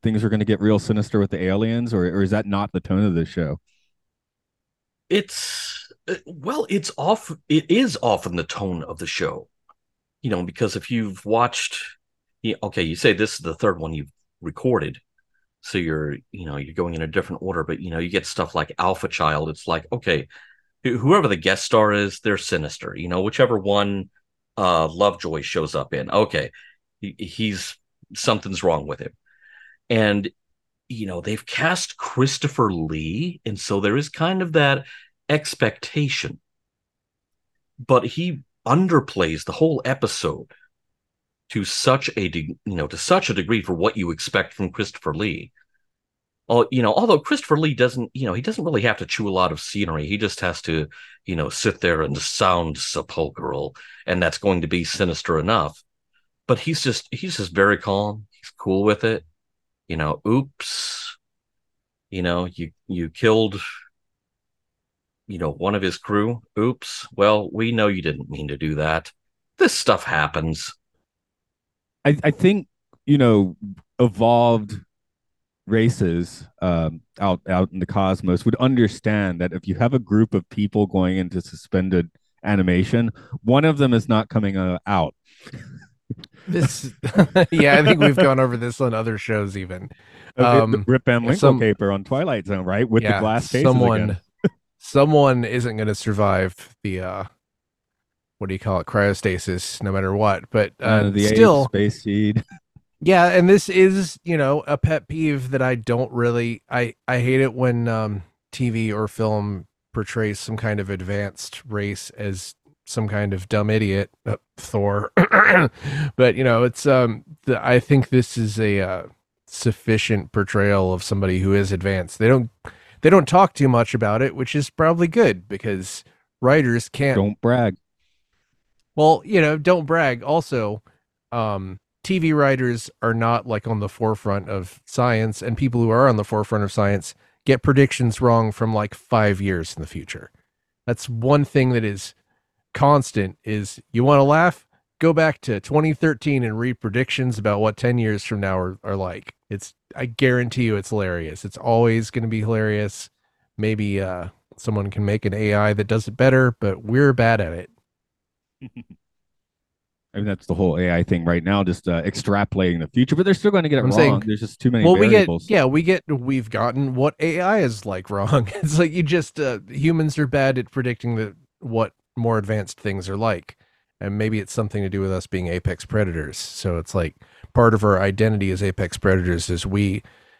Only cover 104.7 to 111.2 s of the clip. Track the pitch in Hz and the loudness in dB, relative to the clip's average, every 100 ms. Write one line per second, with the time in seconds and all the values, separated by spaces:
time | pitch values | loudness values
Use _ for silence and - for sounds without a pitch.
104.7 | 143 - 156 - 156 160 143 127 135 127 | 0 0 0 -4 -2 0 0 -2 -2 0
105.7 | 123 113 120 131 117 120 120 117 113 _ | -2 0 -2 -2 0 0 0 -2 -6 _
106.7 | 127 120 - - 123 120 131 135 113 127 | -4 -4 -6 -4 -2 2 2 2 2 0
107.7 | 120 117 110 107 101 85 _ _ - 127 | 0 -2 -2 -2 -6 -10 _ _ -4 -2
108.7 | 113 113 107 107 - 110 107 104 98 82 | 0 -2 -2 -4 -2 -2 0 -2 -8 -12
109.7 | _ _ - 104 - 107 101 - 110 113 | _ _ -6 -6 -2 -2 -4 -8 -4 -2
110.7 | 104 95 98 90 101 | -2 -4 -6 -4 -4